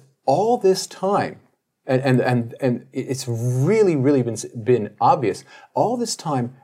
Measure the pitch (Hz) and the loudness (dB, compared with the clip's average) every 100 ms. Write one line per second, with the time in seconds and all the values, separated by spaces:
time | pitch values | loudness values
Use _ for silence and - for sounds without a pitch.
0 | _ _ 131 156 220 240 190 185 - - | _ _ 0 2 2 2 2 2 -4 -6
1 | 190 185 92 - _ _ _ _ - 131 | -2 0 -2 -8 _ _ _ _ -4 0
2 | 135 123 127 123 113 - 131 117 - 131 | 2 2 2 0 -2 -4 -2 -2 -6 -8
3 | 123 131 123 113 123 127 151 220 196 147 | -6 -6 -6 -4 -2 0 2 4 4 2
4 | 135 135 117 107 - 117 107 117 104 - | 2 2 0 -6 -10 -4 2 2 0 0
5 | 127 165 107 - - - - - 190 240 | 2 2 0 -4 -10 -20 -6 -2 -2 -2
6 | 226 - 160 131 117 - | -4 -6 -4 -4 -4 -10